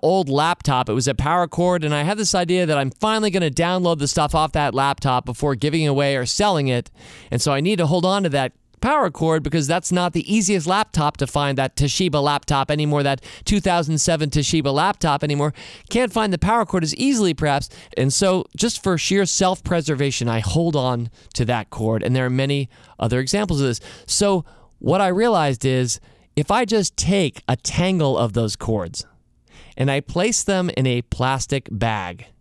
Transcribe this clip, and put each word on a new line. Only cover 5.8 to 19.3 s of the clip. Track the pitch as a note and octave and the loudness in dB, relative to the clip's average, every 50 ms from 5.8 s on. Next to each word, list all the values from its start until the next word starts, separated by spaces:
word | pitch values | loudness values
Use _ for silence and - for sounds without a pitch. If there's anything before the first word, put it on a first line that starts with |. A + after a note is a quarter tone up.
| D#3 | 0
away | D3 C#3 C#3 C#3+ C#3 C#3 | 0 2 2 2 0 0
or | C3 B2 | 0 -2
selling | A#2+ - - G3+ G#3 F#3+ D#3 C#3 | -2 0 0 2 2 2 2 0
it. | C#3 B2 A#2+ - - - - - - - - - - | 0 -2 -2 -4 -6 -14 -20 -20 -20 -20 -20 -10 -6
And | - B2 | -4 -2
so | - D3+ | 0 0
I | C#3 C#3 | 0 2
need | D3 F#3+ G#3+ F3+ | 2 0 2 2
to | E3+ | 2
hold | C#3+ F3 F3+ E3+ | 2 2 2 2
on | F#3 G3 G3+ G3 | 2 2 0 0
to | E3 | 0
that | C3+ C#3+ C3 B2 - _ _ _ _ _ | 0 -2 -2 -4 -6 _ _ _ _ _
power | - A#3+ D4+ D4+ C4 F3 | -2 0 2 2 0 0
cord | C#3 - D#3+ D#3+ D#3+ D#3+ C#3 | -2 -2 0 0 0 0 0
because | D3 C#3+ E3 C#3+ C3+ | -2 -2 0 0 0
that's | E3 F3+ - - | 0 -2 0 0
not | F3+ F3+ F3 F3 E3+ | 0 0 0 0 -2
the | E3+ - - G3+ | -4 -2 0 0
easiest | A3+ G3 F#3+ G#3 F3+ D3 | 0 2 2 0 0 0
laptop | E3+ F#3 G#3 G#3+ - - E3 D3+ D3 - - | 0 0 0 0 0 -2 0 0 0 -2 -2
to | C#3+ B2+ | -4 -2
find, | - D3 C#3+ C#3+ C#3 | 0 0 0 0 0
that | C3+ C3+ C3 - | 0 -2 -2 0
Toshiba | - D3 C#3 - - F#3+ F3 C#3+ D3 | 0 0 0 2 2 0 2 2 2
laptop | C#3 D3 C#3+ C#3+ - - D3+ C#3 C3+ - | 2 2 0 0 0 0 0 0 0 0
anymore, | D3+ D3+ D3+ D3 D3 D3 C#3 | 0 0 2 2 2 2 2
that | C#3 C#3 C3 - - - - - | 0 0 -2 -6 -12 -20 -8 -2
two | - G#3+ G3+ | 0 0 2
thousand | - G3 F3 F3 D#3+ C#3+ D#3+ D3+ | 2 2 2 2 2 0 0 0
seven | - - E3 D3 D3+ D3 | 2 0 0 0 0 0
Toshiba | - D3+ C#3 - - D#3+ C3 C#3 C3+ | 0 0 0 2 0 0 0 0 0
laptop | C#3+ E3 F3+ G3 - - D#3+ C#3+ C#3+ | 2 0 0 0 0 0 0 0 0
anymore. | - D3 C#3+ C#3+ C#3+ D3+ - - - - - - - - | 0 -2 0 0 0 -2 -2 -6 -12 -20 -20 -20 -8 -2
Can't | - A3+ B3+ A3 | 0 0 0 0
find | - A3+ A3 G#3 | 0 0 0 0
the | F3+ D#3 | 0 0
power | - F#3+ A3 A#3 G#3+ | 2 2 2 2 2
cord | - - F#3 | 0 0 0
as | D#3+ D3+ - | 0 -2 -2
easily, | - B3 C#4 C#4 A3+ G#3 F3+ D#3 | 0 0 2 2 4 2 2 0
perhaps. | - D#3 D3 C#3 C#3+ - - - - - - - | 0 0 0 0 0 -2 -6 -12 -20 -20 -8 -2
And | - B2+ C#3 | 0 0 0
so | C3 - G3+ F#3+ F#3 F#3 - - - | 2 2 2 2 2 0 -2 -6 -4
just | - - A#3 - - | -4 -2 -2 -2 -2
for | - G3 F3+ D#3 | -2 0 0 0
sheer | - - F#3+ G3 G3 | 0 0 2 2 2
self-preservation, | - | 0